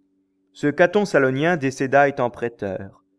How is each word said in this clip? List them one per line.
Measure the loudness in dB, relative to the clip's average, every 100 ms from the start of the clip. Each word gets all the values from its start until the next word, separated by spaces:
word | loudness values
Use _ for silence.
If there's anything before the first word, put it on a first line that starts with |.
| _ _ _ _ _
Ce | -4 -2
Caton | 2 2 2
Salonien | 2 2 2 0 -2 0
décéda | -2 -4 0 2 2
étant | 0 -4
préteur, | -4 -8 -6 -8 -8 -12 _ _